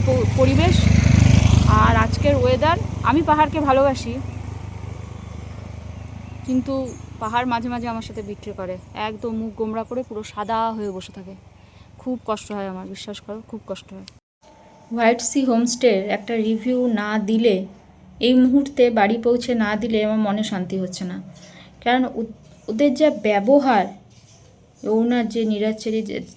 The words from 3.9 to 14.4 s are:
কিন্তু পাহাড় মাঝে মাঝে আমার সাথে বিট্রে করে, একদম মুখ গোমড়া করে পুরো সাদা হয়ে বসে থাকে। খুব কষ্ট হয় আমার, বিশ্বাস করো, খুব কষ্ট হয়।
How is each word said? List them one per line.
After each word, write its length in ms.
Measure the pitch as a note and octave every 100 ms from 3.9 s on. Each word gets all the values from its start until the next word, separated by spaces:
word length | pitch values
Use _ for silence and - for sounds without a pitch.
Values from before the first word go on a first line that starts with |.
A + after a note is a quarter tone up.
| B3+ A3+ B3+ D4 - - - - - - - - - - - - - - - - - - - - - -
কিন্তু 280 | B3+ C4 C4+ B3+ - - -
পাহাড় 260 | A3 A#3+ B3+
মাঝে 240 | A#3 A#3+
মাঝে 180 | A#3+ A#3
আমার 140 | A3+
সাথে 200 | A3 A3
বিট্রে 320 | G3+ G3+ G#3+
করে, 240 | G3+ F#3 F#3 -
একদম 380 | - G#3+ G#3+ A#3+ A3
মুখ 160 | A3+ G#3
গোমড়া 260 | A3 A3
করে 200 | A3 A#3+ B3+
পুরো 140 | G#3+
সাদা 480 | G#3+ - G#3 A3+ A3+
হয়ে 200 | A3 G#3
বসে 200 | F#3 -
থাকে। 240 | G3 F#3 F#3+ - - - - - -
খুব 220 | - B3 -
কষ্ট 260 | G#3+ -
হয় 160 | G#3 G3
আমার, 200 | F#3 F#3
বিশ্বাস 320 | F#3+ - G3+
করো, 220 | - G#3+ A3+
খুব 140 | A3 -
কষ্ট 260 | F#3+ -
হয়। 140 | F#3+ F#3+ - _ _